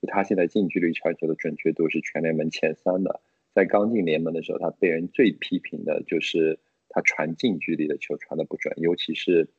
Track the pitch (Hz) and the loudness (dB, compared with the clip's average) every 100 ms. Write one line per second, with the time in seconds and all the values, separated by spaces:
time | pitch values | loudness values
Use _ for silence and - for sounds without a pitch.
0 | - 101 98 95 85 - 92 95 85 78 | -2 -2 2 2 2 2 0 2 0 0
1 | - 85 80 80 82 76 80 76 80 78 | -2 -2 -2 -2 -4 -2 -2 2 0 0
2 | - 78 82 80 78 - 80 78 - 92 | -4 -2 0 0 -2 0 -2 0 -2 0
3 | 95 - _ _ _ - 95 104 107 117 | -2 -4 _ _ _ 2 4 4 2 2
4 | 87 78 82 80 - 85 85 - 92 80 | 2 0 0 -4 -6 -4 -4 0 2 2
5 | 87 - 117 78 - 90 - 78 80 78 | -2 4 4 4 -4 -4 -4 -8 -4 -4
6 | - 82 - 87 80 80 _ _ _ - | -2 -4 0 0 2 0 _ _ _ -2
7 | - - 78 82 123 85 - 78 76 73 | -2 -2 -4 0 -2 -2 -4 -2 -2 -4
8 | - 71 - 78 78 80 - - 82 87 | -6 -8 -8 -6 -6 -6 -6 -2 0 0
9 | - 78 - 85 76 | -4 -4 2 4 2